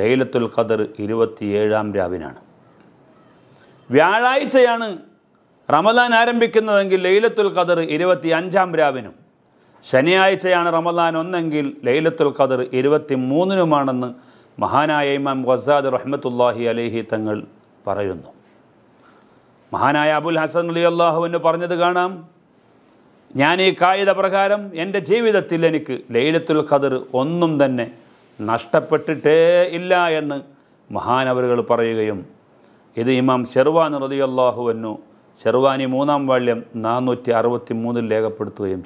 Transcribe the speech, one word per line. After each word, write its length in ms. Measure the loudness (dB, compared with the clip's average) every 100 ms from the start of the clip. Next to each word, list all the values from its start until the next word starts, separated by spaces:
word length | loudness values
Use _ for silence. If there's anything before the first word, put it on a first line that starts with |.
ലൈലത്തുൽ 460 | 2 2 0 -2 -2 -2
ഖദർ 240 | 0 0 -4 -6 -4
ഇരുപത്തിയേഴാം 840 | 0 -2 -2 -4 0 2 0 -2 -4
രാവിനാണ്. 420 | -4 -6 -10 -16 _ _ _ _ _ _ _ _ _ _ _ _ _ _ 0 2
വ്യാഴാഴ്ചയാണ് 960 | 4 4 2 0 2 4 4 2 -4 -10 -16 _ _ _ _ _ 0 2
റമദാൻ 360 | 4 4 4 4
ആരംഭിക്കുന്നതെങ്കിൽ 800 | 2 2 2 2 2 2 2 0 2
ലൈലത്തുൽ 420 | 2 2 0 0 0
ഖദർ 220 | 0 0 0 0
ഇരുപത്തിയഞ്ചാം 760 | 0 0 0 -2 0 0 0 2
രാവിനും, 340 | 0 0 -8 -18 _ _ _ _ _ _ 0
ശനിയാഴ്ചയാണ് 800 | 2 4 4 4 2 2 2 2 0
റമദാൻ 360 | 0 0 0 -2
ഒന്നെങ്കിൽ 440 | -4 -4 -2 -2 -4 -4 0
ലൈലത്തുൽ 440 | 0 0 0 0 2
ഖദർ 200 | 0 0 -2 0
ഇരുപത്തിമൂന്നിനുമാണെന്ന് 1300 | 2 2 0 -4 0 0 0 0 2 2 0 -2 -6 -10 -20 -20 _ -6
മഹാനായ 440 | 0 2 2 0 0 -2
ഇമാം 200 | -2 -2 0
ഗസാലി 400 | 0 2 0 2 -2
റഹ്മത്തുള്ളാഹി 640 | -4 -6 -4 0 0 0 -2
അലൈഹി 300 | -2 -4 -6 -4
തങ്ങൾ 240 | -4 -4 -6 -8 -20 _ _ -8
പറയുന്നു. 440 | -4 -4 -6 -12 -20 _ _ _ _ _ _ _ _ _ _ _ _ -10
മഹാനായ 360 | -2 0 2 2 0
അബുൽ 180 | -2 -2
ഹസൻ 240 | -2 -2 -2
റളിയല്ലാഹു 480 | 0 0 2 0 0 -2
അൻഹു 120 | -2 -2
പറഞ്ഞത് 300 | -2 -2 0
കാണാം, 300 | 0 0 -2 -6 -18 _ _ _ _ _ _ _ _ _ _ 0
"ഞാൻ 160 | 2 4 2
ഈ 20 | 2
കായിക 280 | 2 2 2 0
പ്രകാരം 400 | 0 0 0 -2 -4 -8
എൻ്റെ 160 | -4 -4 0
ജീവിതത്തിൽ 520 | 0 2 0 0 0 0
എനിക്ക് 260 | 0 -4 -10 -2 0
ലൈലത്തുൽ 440 | 2 0 0 0 2
ഖദർ 220 | 0 0 -2 -4 -4
ഒന്നും 320 | -2 0 0 2
തന്നെ 240 | 0 0 -6 -10 -20 _ _ -10 -4
നഷ്ടപ്പെട്ടിട്ടേ 880 | -4 0 -2 0 -2 -2 -2 2 4 4 2 0 -2
ഇല്ല" 240 | 0 0 2 0
എന്ന് 200 | -4 -8 -12 -20 _ _ -12 -8
മഹാനവറുകൾ 640 | -2 0 0 0 0 0 0
പറയുകയും 480 | 0 0 0 -2 -4 -10 -20 _ _ _ _ _ -4
ഇത് 80 | 0 2
ഇമാം 220 | 2 0 0
ഷെർവാൻ 420 | 0 2 2 0 -2 -4
റളിയല്ലാഹു 600 | -2 -2 0 0 0 -4
അൻഹു 200 | -4 -6 -10 -16 _ _ -8
ഷെർവാനി 440 | 0 2 2 0 -2
മൂന്നാം 280 | -2 0 0 0
വാള്യം 300 | 0 0 -2 -6 -6 -4
നാനൂറ്റി 460 | -2 -2 -2 0 0
അറുപത്തിമൂന്നിൽ 680 | 0 -2 -6 -6 -4 -4 -2
രേഖപ്പെടുത്തുകയും 680 | -2 -2 -6 -10 -6 -6 -6